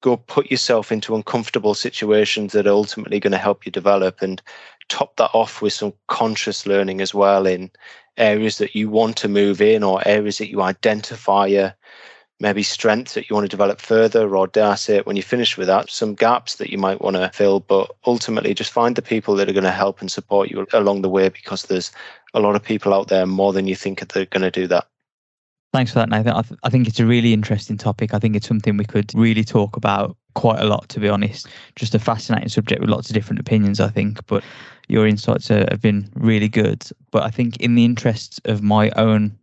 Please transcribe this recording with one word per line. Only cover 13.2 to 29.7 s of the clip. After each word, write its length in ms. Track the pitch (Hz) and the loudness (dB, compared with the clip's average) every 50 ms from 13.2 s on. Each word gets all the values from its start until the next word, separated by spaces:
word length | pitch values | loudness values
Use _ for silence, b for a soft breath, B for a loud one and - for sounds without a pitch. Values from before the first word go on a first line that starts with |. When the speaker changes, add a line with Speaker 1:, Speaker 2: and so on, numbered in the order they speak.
| - - | -8 -4
Speaker 1:
you 60 | 110 | -2
want 100 | 104 101 | -2 -2
to 40 | 98 | -2
develop 300 | 95 95 101 98 101 - | 0 0 0 0 0 -4
further, 560 | - - 113 110 113 113 101 113 110 104 98 | -2 0 2 4 4 4 4 2 2 2 2
or 120 | 95 95 92 | 0 0 2
dare 240 | _ 107 107 104 | _ 2 4 4
I 40 | 101 | 2
say 220 | - - - 107 101 | 0 0 0 0 0
it, 100 | - - | 0 -2
when 80 | 101 | -4
you 80 | 101 92 | -6 -4
finish 340 | - - 123 120 107 - - | -2 -2 0 0 -2 -2 -2
with 100 | 95 92 | 0 2
that, 220 | 95 101 - - | 2 2 2 -2
some 240 | - - 117 107 104 | -6 -6 -4 -4 -2
gaps 440 | - 113 113 120 123 - - - - | 0 2 2 2 0 -2 -8 -10 -10
that 120 | - - | -10 -8
you 80 | - 101 | -6 -2
might 240 | 95 95 95 - | -2 -2 -2 -2
wanna 300 | - - 95 92 92 92 - | -2 -2 0 0 -2 -2 -2
fill. 280 | - 104 101 98 98 | 2 2 2 2 2
But 280 | 95 _ 101 98 95 - - _ _ | 0 _ 0 0 0 0 -6 _ _
ultimately, 480 | - 123 117 - - 113 110 107 104 101 | -2 -2 -2 -2 -4 -4 -2 -2 -2 -4
just 180 | - 110 - | -4 -6 -4
find 240 | - - 117 120 123 | 0 0 0 2 0
the 60 | - | -2
people 340 | - - 117 110 101 - 101 98 | -4 -2 -4 -4 0 0 0 0
that 120 | 101 98 | 0 0
are 40 | 98 | 0
gonna 180 | 98 95 92 | 0 0 0
help 300 | 92 95 101 98 95 _ | 0 0 -2 -2 -2 _
and 100 | - 92 | -10 -10
support 400 | - - 98 _ 101 101 98 - | -10 -10 -8 _ 0 0 0 0
you 160 | - - 95 - - | -4 -8 -8 0 0
along 280 | 113 104 101 101 101 | 2 2 2 0 0
the 80 | 95 95 | 0 0
way, 200 | 92 98 95 95 | 2 2 2 2
because 340 | 95 - - - 98 95 - | 0 -4 -12 -10 -10 -10 -6
there's 280 | - 98 92 87 - B B B B B B B B _ | -4 -4 -4 -4 -8 B B B B B B B B _
a 40 | 117 | 0
lot 160 | 107 104 101 | 0 2 0
of 80 | 101 104 | 0 -2
people 300 | - 113 101 - 101 98 | -2 -6 -2 0 0 0
out 140 | 98 98 - | 0 0 0
there 180 | 95 95 92 | 0 0 0
more 280 | 92 95 95 98 101 95 | 0 0 2 2 2 2
than 140 | 98 95 95 | 0 -2 -2
you 80 | 92 | -4
think 240 | 90 - 98 95 - | -4 -6 -8 -8 -8
that 160 | 95 87 - | -12 -6 -4
are 100 | 98 95 | -6 -4
gonna 260 | 90 - 95 95 92 | -2 -2 -2 -2 -2
do 160 | - - 92 90 | -2 -2 -2 0
that. 200 | 90 87 - _ _ _ _ _ _ _ _ _ _ _ _ _ _ _ _ _ - | 0 0 -2 _ _ _ _ _ _ _ _ _ _ _ _ _ _ _ _ _ -2
Speaker 2:
Thanks 200 | 135 127 113 - | 0 0 0 0
for 60 | 123 | 0
that, 100 | 113 110 | 0 2
Nathan. 240 | 113 107 110 117 - | 0 0 0 0 0
I, 80 | - | -2
th-, 180 | 113 - - - - | -2 -6 -8 -8 -6
I 60 | - | 0
think 180 | 110 127 123 117 | 2 2 2 2
it's 120 | 113 - | 2 0
a 60 | 120 | 2
really 260 | 113 120 120 117 117 113 | 4 4 4 4 4 2
interesting 440 | 107 107 - 110 101 - - 110 101 | 2 0 0 -2 -4 -2 -6 -8 -4
topic. 360 | - 107 98 - 117 107 - | -2 -4 -2 -2 -4 -4 -2
I 60 | 104 | -2
think 160 | 104 113 107 | -2 0 -2
it's 120 | 104 104 - | -2 -2 -2
something 280 | 117 107 104 - 104 | -2 -2 0 0 0
we 80 | 101 104 | 0 -2
could 260 | 104 - 107 104 101 - | -2 -2 -2 -2 -2 0
really 280 | 110 113 113 113 107 110 | 2 2 4 4 2 0
talk 320 | 110 - 113 104 101 | 0 2 0 0 0